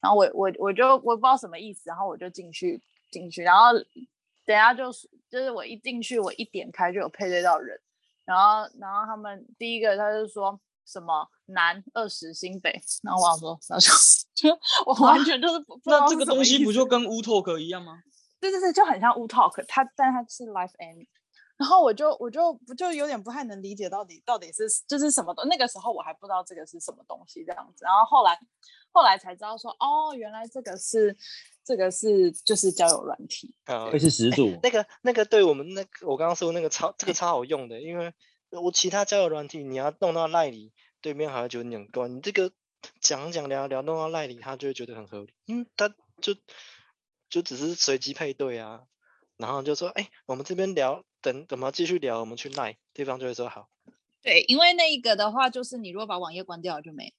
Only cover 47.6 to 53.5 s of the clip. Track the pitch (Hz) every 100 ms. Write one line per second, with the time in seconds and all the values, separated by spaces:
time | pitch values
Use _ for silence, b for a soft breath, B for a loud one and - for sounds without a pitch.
47.6 | 151 175 - 135 135 139 156 135 139 120
48.6 | 110 113 131 _ _ _ _ _ 117 139
49.6 | 135 147 175 185 202 b - 131 139 180
50.6 | 190 180 131 156 _ _ 147 127 156 131
51.6 | 131 135 170 180 139 113 113 120 143 139
52.6 | 117 110 _ - 139 127 127 120 120